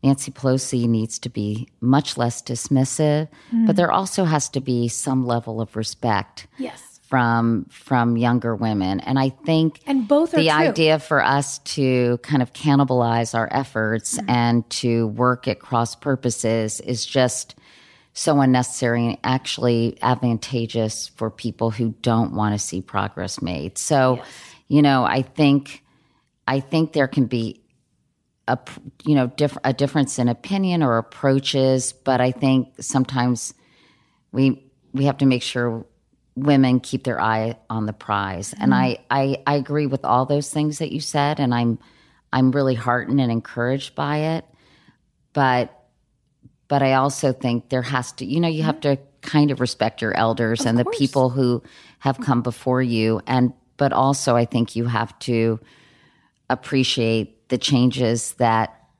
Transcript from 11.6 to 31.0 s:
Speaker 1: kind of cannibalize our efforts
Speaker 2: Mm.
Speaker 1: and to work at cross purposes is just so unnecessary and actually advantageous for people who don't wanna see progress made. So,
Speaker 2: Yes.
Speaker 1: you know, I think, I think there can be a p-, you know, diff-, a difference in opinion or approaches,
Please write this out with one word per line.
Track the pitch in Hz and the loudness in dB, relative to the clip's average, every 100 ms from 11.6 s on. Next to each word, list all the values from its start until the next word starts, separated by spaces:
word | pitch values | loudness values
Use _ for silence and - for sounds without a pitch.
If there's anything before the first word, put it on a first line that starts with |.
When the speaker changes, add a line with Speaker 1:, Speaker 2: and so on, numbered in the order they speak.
| - - 131 127 120 120 | -10 -2 0 2 2 0
Speaker 1:
kind | - 147 | 0 0
of | 123 | 0
cannibalize | - 156 139 135 127 117 117 113 | -2 2 4 4 2 2 0 0
our | 117 113 | -2 -2
efforts | 131 135 113 110 113 - - | -2 -4 -4 -2 -2 -4 -8
Speaker 2:
Mm. | 196 | 0
Speaker 1:
and | 120 120 120 - | 2 2 2 -2
to | - 123 117 113 | -4 0 0 0
work | 110 123 123 - | 2 0 2 -2
at | - | -6
cross | - 120 117 - | -2 -2 -2 -4
purposes | 147 131 123 113 113 113 110 - | -4 -2 -2 -2 -2 0 -2 -6
is | - 117 - | -8 -8 -2
just | 139 127 - - - _ - _ _ _ | 0 2 0 -12 -18 _ -20 _ _ _
so | - - 143 | -6 0 4
unnecessary | 131 127 123 - 123 120 117 | 4 4 2 -2 -2 0 -2
and | - | -4
actually | - 131 - - 123 117 117 - | -2 -2 -2 -2 0 2 0 0
advantageous | 120 123 123 113 - 131 113 117 110 - - - | 0 2 0 -2 -4 -6 -4 -2 -4 -4 -14 -8
for | 110 | -8
people | - 120 - 117 | -6 -10 -2 -4
who | 107 113 - | -2 -4 -2
don't | - 113 107 | 0 2 0
wanna | - 107 104 | -2 -2 -2
see | - 90 | -4 -8
progress | 92 104 101 - 92 - | -6 -4 -4 -6 -8 -6
made. | 87 85 80 - | -6 -6 -8 -8
So, | - 143 131 123 | 0 2 4 0
Speaker 2:
Yes. | - - - - _ | -6 -20 -20 -20 _
Speaker 1:
you | 143 | 4
know, | 143 135 98 | 4 4 2
I | 110 | 0
think, | 131 - 147 139 139 - _ _ _ _ _ _ - | -2 2 4 4 0 -20 _ _ _ _ _ _ -4
I | 135 | -4
think | 135 165 160 | -2 -2 0
there | 151 135 | 0 0
can | 143 120 | 2 0
be | 120 113 - _ _ _ _ _ _ _ _ - | 0 -4 -10 _ _ _ _ _ _ _ _ -4
a | 127 | -4
p-, | - - - _ - | -4 -20 -20 _ 0
you | 147 | 2
know, | 127 | 2
diff-, | - 147 - | 0 -2 0
a | - | -4
difference | 127 143 156 135 - | 0 0 0 -2 0
in | 123 | 0
opinion | 117 - 196 190 175 | -2 -4 -2 0 2
or | 139 | 2
approaches, | 113 | 2